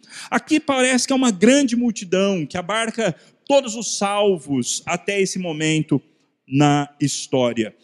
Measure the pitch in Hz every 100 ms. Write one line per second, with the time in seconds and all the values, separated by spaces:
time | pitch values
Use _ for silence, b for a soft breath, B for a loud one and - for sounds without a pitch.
0 | _ B B 254 - 311 294 269 254 254
1 | - 269 254 185 214 277 269 233 240 202
2 | 185 185 196 190 147 180 180 220 226 226
3 | 214 190 b b - 277 254 226 214 -
4 | 202 208 208 180 139 135 120 - - 175
5 | - 202 190 190 180 156 156 156 151 139
6 | - _ _ _ - 135 147 147 143 -
7 | 143 - - 135 123 117 107 -